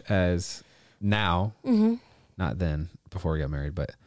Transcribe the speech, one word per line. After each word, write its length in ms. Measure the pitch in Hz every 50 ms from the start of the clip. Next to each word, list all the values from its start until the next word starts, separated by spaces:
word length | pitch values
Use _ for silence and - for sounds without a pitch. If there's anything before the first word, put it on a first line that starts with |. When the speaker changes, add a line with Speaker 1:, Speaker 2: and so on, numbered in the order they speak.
| -
Speaker 1:
as 560 | - 104 95 90 90 90 87 90 - - - - _ _ _ _ _ _ -
now, 520 | 101 101 104 107 107 90 87 90 98 110 - _ -
Speaker 2:
Mm-hmm. 300 | 269 240 214 214 226 233 240 _ _ _ _ _ _ -
Speaker 1:
not 220 | - 92 71 57 80
then, 300 | 90 80 76 73 82 85 - - _ -
before 240 | - 95 - 80 78
we 60 | 78
got 100 | 73 69
married, 240 | 73 71 71 73 82
but 140 | 78 65 - - _ _